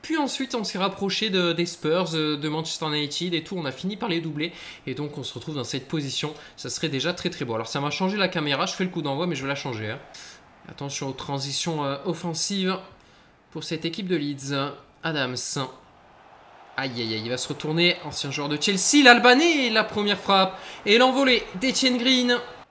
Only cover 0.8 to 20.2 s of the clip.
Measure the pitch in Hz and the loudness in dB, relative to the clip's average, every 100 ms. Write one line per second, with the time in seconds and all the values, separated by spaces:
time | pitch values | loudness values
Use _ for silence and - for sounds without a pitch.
0.8 | 196 196 196 185 220 190 175 165 170 - | -2 0 -2 0 0 2 2 2 -2 -2
1.8 | 151 165 170 160 156 151 151 156 156 - | 0 2 2 0 -2 -2 -2 -2 -4 -4
2.8 | 160 151 147 - 175 170 160 190 147 131 | -2 -2 -2 -4 -2 -4 -4 -6 -6 -4
3.8 | 185 202 240 165 160 147 165 170 - - | -6 -4 -2 -2 -2 -4 -6 -6 -18 -14
4.8 | - 131 147 147 127 - 135 151 117 139 | -10 -6 -6 -8 -10 -10 -8 -6 -6 -6
5.8 | - 165 139 - 151 156 - - 131 - | -4 -6 -4 -4 -6 -8 -18 -14 -8 -4
6.8 | 165 135 147 175 180 - 127 113 113 147 | -2 -2 -2 -2 -6 -4 -4 -4 -2 -2
7.8 | 143 151 185 208 185 180 151 139 185 - | -2 0 0 2 0 0 0 0 -2 -2
8.8 | 185 180 143 139 180 147 135 139 139 113 | -2 -2 -4 -2 -2 -2 -4 -4 -4 -6
9.8 | 107 131 - - - - - - - - | -6 -8 -12 -18 -18 -20 -20 -20 -20 -12
10.8 | 143 - 139 135 - 139 139 139 - 156 | -8 -6 -6 -8 -6 -4 -4 -4 -2 -2
11.8 | 139 139 - 160 175 160 - 196 185 190 | -2 -4 -4 -4 -4 -2 -2 0 -2 -2
12.8 | - - - - _ _ _ 165 151 156 | -8 -20 -20 -20 _ _ _ -12 -6 -4
13.8 | 165 165 185 175 147 139 135 143 139 131 | -4 -6 -2 0 0 -4 -4 -2 -2 -6
14.8 | - _ 160 156 127 127 - 143 131 - | -18 _ -4 -2 -2 -2 -2 -2 -4 -10
15.8 | - - - - - - - - - - | -20 -20 -20 -20 -20 -20 -20 -20 -10 -6
16.8 | 135 120 113 110 113 123 - 139 151 160 | -4 -4 -4 -4 -4 -4 -4 -4 -2 4
17.8 | 175 175 147 135 143 135 - 147 175 196 | 4 2 -4 -6 -6 -4 -2 0 0 2
18.8 | - 294 262 240 233 254 339 311 247 220 | 6 10 10 10 10 8 6 4 2 2
19.8 | 214 214 208 196 | 0 0 0 0